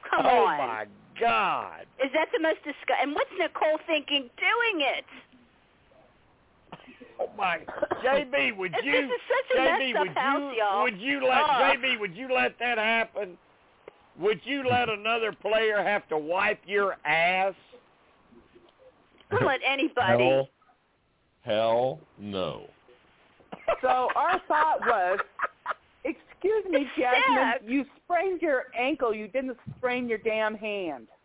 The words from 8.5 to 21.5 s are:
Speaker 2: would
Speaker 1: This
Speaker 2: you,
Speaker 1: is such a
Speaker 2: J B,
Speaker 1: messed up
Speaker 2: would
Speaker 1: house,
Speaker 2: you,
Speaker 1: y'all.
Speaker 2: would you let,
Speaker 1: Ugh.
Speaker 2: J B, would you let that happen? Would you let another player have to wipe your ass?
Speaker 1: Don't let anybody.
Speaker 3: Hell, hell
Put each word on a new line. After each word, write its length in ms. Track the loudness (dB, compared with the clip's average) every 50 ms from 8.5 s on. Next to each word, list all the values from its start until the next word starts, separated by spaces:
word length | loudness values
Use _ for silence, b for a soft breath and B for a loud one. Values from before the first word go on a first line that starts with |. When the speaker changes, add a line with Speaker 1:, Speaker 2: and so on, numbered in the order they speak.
| -2
Speaker 2:
would 180 | -4 -6 -4
Speaker 1:
This 100 | -2 -2 0
Speaker 2:
you, 100 | 2 2
Speaker 1:
is 160 | 0 0 0
such 480 | -4 -6 -2 -2 0 0 0 2 2
a 0 |
Speaker 2:
J 180 | 2 4 4 2
B, 160 | 2 0 0 0
Speaker 1:
messed 40 |
up 100 | 0 -2
Speaker 2:
would 100 | -2 -2
Speaker 1:
house, 360 | -2 0 0 0 0 -2 -4 -2
Speaker 2:
you, 80 | -2 0
Speaker 1:
y'all. 200 | 0 2 2 0
Speaker 2:
would 160 | 0 -2 -4
you 260 | -4 -4 -2 0 2
let, 160 | 2 4 4 4
Speaker 1:
Ugh. 320 | 4 4 4 4 2 2
Speaker 2:
J 60 | 2
B, 160 | 0 -2 -2
would 180 | -2 -4 -8 -8
you 180 | -10 -4 -2 0
let 240 | 2 2 0 -2 -2
that 180 | -2 -2 0
happen? 600 | 0 0 2 2 0 0 -2 -4 -8 -8 -8 -10 -18 _ _ _ _ _ _ _ _ _ -20 _ _ _ _ _ -2
Would 220 | 0 0 0 0 -4
you 240 | -6 -6 -2 0
let 220 | 0 2 2 2 0
another 420 | -2 -4 -2 -2 0 0 0 -4
player 500 | -6 -4 -2 0 2 2 2 2 2 2
have 260 | 2 0 0 -2 -2 _
to 80 | -4
wipe 420 | -4 -2 -2 -2 0 0 0 -2 -4 -6
your 320 | -2 0 0 0 0 -2 -4 _
ass? 480 | 0 2 2 2 2 2 2 0 0 -2 -4 -18 -20 -20 -20 _ _ _ _ _ _ _ _ _ _ -20 -20 -20 _ _ -20 _ -20 _ _ -20 -20 _ _ _ _ _ _ -10 _
Speaker 1:
Don't 140 | 0 2 2
let 140 | 2 2 0 0
anybody. 580 | -2 0 0 -2 -2 0 0 2 4 4 4 6
Speaker 3:
Hell, 240 | 4 4 2 2 -2 _ _ _ _ _ _ _ _ _ _ _ _ _ _ _ _ _ _ _
hell 560 | -2